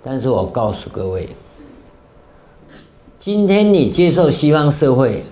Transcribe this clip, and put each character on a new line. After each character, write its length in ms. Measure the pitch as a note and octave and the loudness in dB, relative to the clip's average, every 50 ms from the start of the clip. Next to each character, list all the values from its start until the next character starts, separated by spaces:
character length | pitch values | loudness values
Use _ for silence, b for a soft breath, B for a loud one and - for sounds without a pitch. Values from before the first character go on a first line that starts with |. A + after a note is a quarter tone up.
但 180 | - C3 C3+ C3 | -10 -8 -8 -6
是 80 | A2+ C3 | -4 -2
我 160 | A#2+ F#2+ F#2 | -2 -2 -4
告 240 | - - B2 A2+ G2+ | -4 -4 -4 -4 -4
诉 200 | G2 - - - | -6 -8 -12 -14
各 180 | - - F#2+ F#2+ | -12 -10 -8 -8
位， 220 | F#2 F#2 - - - - - - - - - - - - - - _ _ _ _ _ - _ _ _ - _ _ _ - - B B B B B _ - _ - _ _ | -8 -8 -10 -10 -16 -20 -20 -20 -20 -20 -20 -20 -20 -20 -20 -20 _ _ _ _ _ -20 _ _ _ -20 _ _ _ -20 -20 B B B B B _ -20 _ -20 _ _
今 300 | - G3 G#3 G#3 G3+ F#3+ | -8 -4 -2 0 2 2
天 240 | G3 G#3 G#3+ G#3 | 2 4 4 4
你 160 | G3+ F3 C3+ G#2 | 4 4 2 2
接 220 | - E3 F3+ F3 | 2 2 2 2
受 200 | - F#3 F3 D3 | 4 2 2 2
西 220 | - - D3+ D3 | 2 2 2 2
方 180 | D3+ D#3 D3 D3 | 2 2 2 0
社 240 | D3 - D3+ C3+ B2+ | 0 2 2 2 2
会 300 | B2+ C3+ A#2 G2+ - - - | 2 2 0 -2 -6 -10 -14